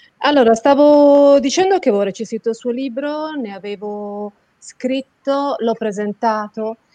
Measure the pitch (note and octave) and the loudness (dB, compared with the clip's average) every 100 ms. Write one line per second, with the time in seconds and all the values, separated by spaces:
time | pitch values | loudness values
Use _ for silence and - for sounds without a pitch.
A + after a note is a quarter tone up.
0 | _ - C#4 D4 A3+ A3+ C#4+ C#4 D4 D4 | _ -4 0 4 4 4 2 4 6 6
1 | C#4+ C#4+ C#4+ C#4+ C#4 - F#4+ F#4 C4+ G3+ | 6 6 6 4 2 0 0 0 0 0
2 | G3 - G#3+ A3 A#3 A3+ B3 A#3+ C4+ A3+ | -2 -6 -10 -8 -6 -6 -6 -6 -6 -8
3 | D4 D4+ D#4 D4+ A3 G3 G3+ G3+ G#3 G#3 | -8 -8 -8 -8 -10 -12 -12 -12 -10 -10
4 | G#3 G3+ G#3 - _ _ - - B3+ C4+ | -10 -10 -12 -14 _ _ -20 -10 -6 -6
5 | - _ C#4 C#4 C#4+ - A3+ A3+ A3 G3 | -8 _ -4 -4 -2 -4 -2 -2 -4 -6
6 | G#3 G3+ A#3 G#3+ G#3 - A3 A3+ _ | -8 -4 -4 -4 -6 -8 -10 -10 _